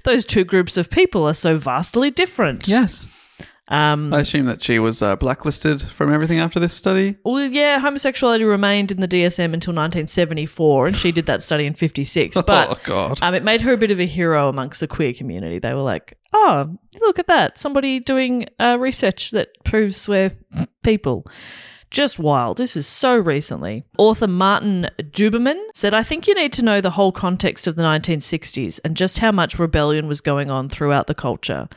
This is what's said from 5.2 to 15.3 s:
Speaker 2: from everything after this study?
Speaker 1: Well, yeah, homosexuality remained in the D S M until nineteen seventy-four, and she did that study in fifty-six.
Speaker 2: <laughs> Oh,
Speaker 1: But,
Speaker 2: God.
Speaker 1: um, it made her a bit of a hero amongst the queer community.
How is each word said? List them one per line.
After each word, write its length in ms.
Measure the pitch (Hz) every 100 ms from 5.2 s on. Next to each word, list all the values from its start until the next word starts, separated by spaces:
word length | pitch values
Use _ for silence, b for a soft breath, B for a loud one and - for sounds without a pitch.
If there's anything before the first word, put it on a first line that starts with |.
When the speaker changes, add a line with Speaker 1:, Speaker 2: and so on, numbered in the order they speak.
| 131 135 151 - 156 139
Speaker 2:
from 320 | - - 147
everything 260 | 151 160 165
after 220 | 165 170
this 140 | 170
study? 420 | - 196 190 196 196
Speaker 1:
Well, 180 | - 269 277
yeah, 320 | 269 294 277
homosexuality 680 | 285 277 277 269 247 226
remained 480 | 220 202 202 202 196
in 80 | 190
the 60 | 185
D 180 | 180
S 140 | 175 175
M 160 | 170
until 180 | 165 180
nineteen 340 | 165 160 175 151
seventy-four, 800 | - 165 156 151 - 156 135 147
and 80 | 202
she 160 | 175
did 140 | 165 151
that 160 | 123
study 220 | - 151 147
in 60 |
fifty-six. 600 | 156 165 - 139 170 90 185
Speaker 2:
<laughs> 0 |
Oh, 60 |
Speaker 1:
But, 400 | 170 196 147 -
Speaker 2:
God. 360 | - 98 - 135
Speaker 1:
um, 100 | 175
it 100 | 185
made 180 | 208 226
her 100 | 233
a 60 | 240
bit 120 | 214
of 100 | 190
a 40 | 180
hero 420 | 156 170 151 139
amongst 320 | 135 127 -
the 80 | 151
queer 260 | - 143
community. 440 | 120 131